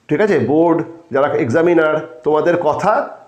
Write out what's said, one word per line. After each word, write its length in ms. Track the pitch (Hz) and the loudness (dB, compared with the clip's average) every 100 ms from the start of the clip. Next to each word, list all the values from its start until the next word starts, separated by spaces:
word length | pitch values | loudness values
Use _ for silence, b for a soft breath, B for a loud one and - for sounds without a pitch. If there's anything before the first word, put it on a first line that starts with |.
| - | -6
ঠিক 140 | 151 | -2
আছে, 180 | 208 160 | 0 0
বোর্ড, 440 | 113 151 170 160 - - - | 0 2 2 0 -4 -12 -6
যারা 160 | 135 139 | -2 0
এক্সামিনার, 920 | 139 131 143 170 170 156 151 - - | 0 0 0 2 2 2 0 -6 -6
তোমাদের 340 | 151 151 160 165 | -2 0 2 0
কথা, 600 | 151 135 190 247 - - | 0 -2 0 -2 -4 -12